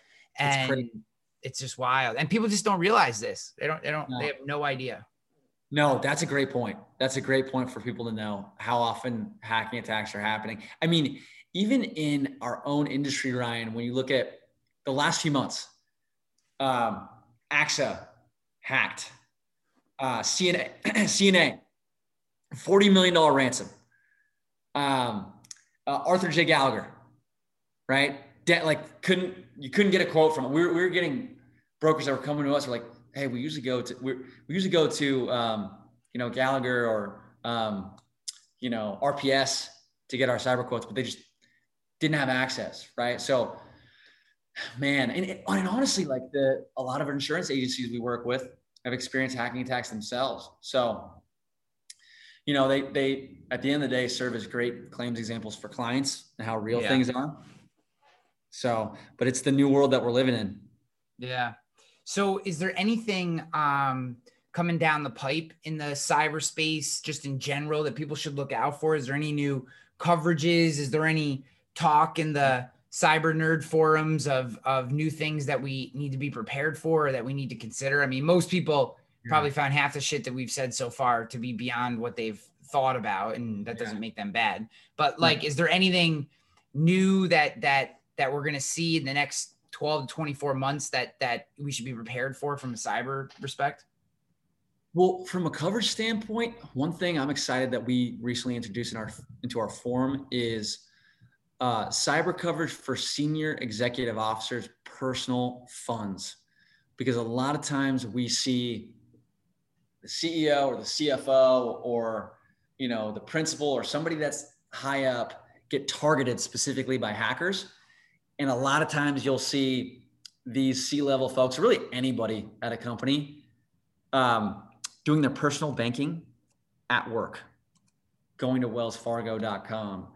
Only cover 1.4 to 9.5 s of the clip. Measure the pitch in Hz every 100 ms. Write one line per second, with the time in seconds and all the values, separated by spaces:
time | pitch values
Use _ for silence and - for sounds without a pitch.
1.4 | 123 - 131 - 127 131 127 117 156 220
2.4 | 220 202 214 190 175 226 147 107 107 -
3.4 | - - 147 156 - 151 139 123 147 139
4.4 | 139 147 147 131 127 101 - _ _ _
5.4 | _ _ _ 147 147 127 143 147 160 139
6.4 | 135 127 110 - - - 131 131 131 135
7.4 | 131 131 123 113 117 104 117 110 107 101
8.4 | 98 - - 120 117 - 127 117 107 -
9.4 | 113